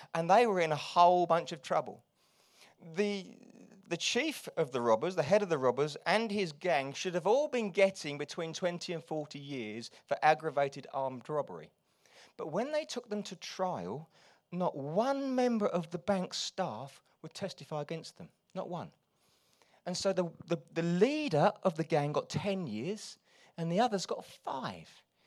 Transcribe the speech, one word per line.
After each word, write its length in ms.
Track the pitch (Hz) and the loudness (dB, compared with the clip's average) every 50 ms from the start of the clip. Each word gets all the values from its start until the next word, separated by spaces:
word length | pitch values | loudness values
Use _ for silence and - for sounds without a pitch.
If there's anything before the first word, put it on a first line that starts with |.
| - - - | -18 -6 -4
and 140 | 165 170 170 | -2 4 6
they 180 | 190 233 247 | 6 6 6
were 140 | 226 190 180 | 6 4 2
in 100 | 165 156 | 2 2
a 40 | 151 | 0
whole 480 | 139 - - - 175 175 175 180 180 175 | -2 -4 0 6 8 8 8 8 6 4
bunch 260 | 170 165 170 165 - | 4 2 2 2 -2
of 100 | 170 151 | -10 -12
trouble. 400 | - - 180 156 143 98 - - _ _ _ _ _ _ _ _ _ _ _ _ - - _ _ - 165 160 | -4 -2 0 0 0 -2 -12 -16 _ _ _ _ _ _ _ _ _ _ _ _ -20 -20 _ _ -20 -10 -2
The, 420 | 180 208 208 202 196 180 180 55 - - - - - - - - - - - | 0 0 0 0 -4 -8 -12 -18 -20 -20 -20 -20 -20 -20 -20 -20 -20 -8 -6
the 80 | 170 | -6
chief 500 | 165 - - - 240 302 320 - - - - - | -2 -2 0 0 0 0 0 -4 -6 -12 -8 -2
of 160 | - 156 127 | -2 -2 0
the 80 | 131 123 | 0 0
robbers, 360 | 120 117 110 107 147 180 185 | 4 4 4 4 4 -2 0
the 80 | 170 143 | 0 2
head 200 | 147 196 214 208 | 4 4 4 4
of 60 | 175 | 2
the 80 | 165 | 0
robbers, 400 | 135 131 127 117 135 147 151 143 - - | 2 4 2 4 4 0 -2 -2 -4 0
and 260 | 170 185 220 233 214 | 2 2 2 2 0
his 220 | 202 214 190 160 147 | -2 -2 -2 -4 -6
gang 400 | - - 180 160 139 135 139 135 | -4 0 0 2 2 0 -2 -6
should 200 | - - 185 165 | -6 -6 -4 -4
have 140 | 175 156 | 0 2
all 220 | 196 233 277 302 294 | 4 4 4 2 0
been 220 | - 240 220 196 | -2 -2 -2 -2
getting 460 | 165 202 190 190 190 - - 151 143 | 4 4 4 4 4 -2 -6 -6 -4
between 360 | 143 147 - - 180 165 165 160 | -4 -6 -6 -4 -6 -6 -6 -6
twenty 400 | - 190 175 175 170 - - 175 | -4 -4 -2 -4 -4 -6 -6 -8
and 100 | 156 - | -8 -6
forty 340 | - 160 156 147 147 - | -6 -6 -6 -6 -8 -10
years 540 | 151 139 143 143 127 110 107 104 117 113 - - - _ | -14 -10 -8 -6 -6 -6 -6 -6 -8 -10 -12 -16 -18 _
for 120 | - 139 - - | -4 -2 4 6
aggravated 640 | 156 156 151 156 151 135 143 143 139 - 139 - - - | 4 4 6 2 -2 0 2 0 0 -2 -8 -14 -8 -4
armed 340 | 135 135 131 127 123 - | -4 -2 -2 -4 -6 -8
robbery. 420 | - 151 - - - 90 - - - _ _ _ _ _ _ _ _ - - - - _ | -4 -4 -4 -4 -4 -8 -14 -14 -16 _ _ _ _ _ _ _ _ -20 -20 -20 -20 _
But 160 | - - 160 143 | -10 -8 -4 -2
when 180 | 196 247 294 | -2 -2 -2
they 140 | 302 302 320 | -2 -4 -4
took 240 | - - 247 - - | -4 -8 -10 -8 -6
them 140 | 208 208 196 | -6 -6 -6
to 120 | - 185 | -8 -12
trial, 720 | - - - - - 185 185 160 107 85 90 113 147 160 _ _ _ _ - _ _ _ _ 175 | -12 -14 -14 -6 -4 -2 -2 -2 -4 -6 -6 -8 -8 -10 _ _ _ _ -20 _ _ _ _ -4
not 240 | 180 180 - - | 0 0 0 0
one 580 | 147 135 147 160 202 240 269 277 277 277 262 254 | -2 -6 -2 0 2 2 2 0 0 -2 -2 0
member 320 | 254 247 247 233 220 208 | 2 2 2 2 2 2
of 220 | - - 180 160 - | 2 0 0 -2 -2
the 100 | - 160 | -8 -6
bank 340 | - - 202 185 175 - - | -2 0 0 0 0 -4 -4
staff 720 | - - - - - 185 143 107 113 135 135 - - _ _ _ _ | -6 -6 -6 -4 -4 -4 -4 -4 -8 -10 -14 -16 -20 _ _ _ _
would 120 | - 151 - | -18 -16 -10
testify 480 | - 202 180 - - 147 - 156 147 | -8 -8 -8 -8 -12 -12 -8 -6 -6
against 360 | 147 - 165 165 - - - | -6 -6 -8 -10 -10 -14 -18
them. 120 | - 175 - _ _ _ _ - | -18 -20 -20 _ _ _ _ -10
Not 140 | 185 - 175 | -8 -8 -6
one. 220 | 175 160 113 - _ _ _ _ _ _ _ _ _ _ _ _ _ _ _ _ _ _ - | -6 -8 -8 -10 _ _ _ _ _ _ _ _ _ _ _ _ _ _ _ _ _ _ -8
And 120 | 180 180 | -6 -6
so 160 | - - 196 190 | 0 0 0 2
the, 180 | 180 175 165 - - - | 2 -2 -2 -4 -12 -4
the, 100 | - 175 151 - - - | -4 -4 -4 -4 -6 -4
the 100 | 165 170 | 0 2
leader 680 | 170 175 180 214 269 294 302 302 262 160 143 170 208 - - - | 2 6 6 6 4 4 0 0 2 4 6 6 4 4 2 0
of 120 | 190 160 | 0 0
the 80 | 156 165 | 0 -2
gang 300 | - 165 147 143 147 147 | 2 2 2 2 2 0
got 160 | 147 - - | -2 -2 -2
ten 360 | - 151 165 202 196 190 170 | -6 -4 -2 -2 -2 -2 -4
years, 520 | 120 104 107 127 175 220 208 - - - _ _ _ _ _ - - _ - | -6 -6 -4 -4 -6 -6 -8 -10 -16 -16 _ _ _ _ _ -20 -18 _ -6
and 120 | 165 165 | -4 0
the 80 | 170 202 | 2 2
others 260 | 247 240 208 185 - | 2 2 2 -2 -2
got 180 | - - - - | -4 -6 -6 -6
five. 640 | - - - - - - 262 226 135 95 170 - - - - _ _ _ _ _ | -14 -20 -14 -10 -8 -6 -6 -6 -8 -8 -10 -14 -20 -20 -20 _ _ _ _ _